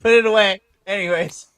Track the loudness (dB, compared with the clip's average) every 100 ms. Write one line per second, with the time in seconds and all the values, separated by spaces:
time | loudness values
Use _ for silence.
0 | 2 2 2 2 0 -2 _ _ -10 -8
1 | -4 -4 -4 -10 -20